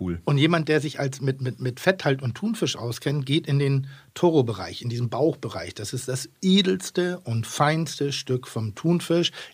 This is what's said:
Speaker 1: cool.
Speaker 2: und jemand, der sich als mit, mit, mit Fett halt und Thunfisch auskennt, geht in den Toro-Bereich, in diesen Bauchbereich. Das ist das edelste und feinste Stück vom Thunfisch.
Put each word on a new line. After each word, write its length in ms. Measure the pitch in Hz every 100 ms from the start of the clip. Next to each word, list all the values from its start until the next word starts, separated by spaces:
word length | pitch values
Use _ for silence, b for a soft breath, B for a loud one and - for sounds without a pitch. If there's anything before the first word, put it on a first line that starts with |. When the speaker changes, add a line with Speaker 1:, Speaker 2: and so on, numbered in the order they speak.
Speaker 1:
cool. 200 | 92 85
Speaker 2:
und 120 | - 143
jemand, 300 | 156 170 151
der 120 | 151
sich 180 | 143 -
als 220 | 139 131
mit, 200 | 135 135
mit, 200 | 127 123
mit 180 | 127 123
Fett 260 | - 190
halt 160 | 156 135
und 140 | 135
Thunfisch 400 | - 214 226 147
auskennt, 520 | - 117 117 - 147 131
geht 200 | 147 -
in 140 | 143
den 260 | 139 139 135 B B
Toro-Bereich, 680 | - 175 156 123 98 87 -
in 60 | 120
diesen 200 | 120 120
Bauchbereich. 640 | 117 151 139 120 95 85
Das 180 | - 104
ist 160 | 131 -
das 200 | 131 - _
edelste 800 | 190 190 185 185 - - 180 180
und 260 | - 113 110
feinste 640 | - 147 160 160 - 143
Stück 380 | 135 - 127 127
vom 260 | - 110
Thunfisch. 560 | 95 165 170 - 170 170 B B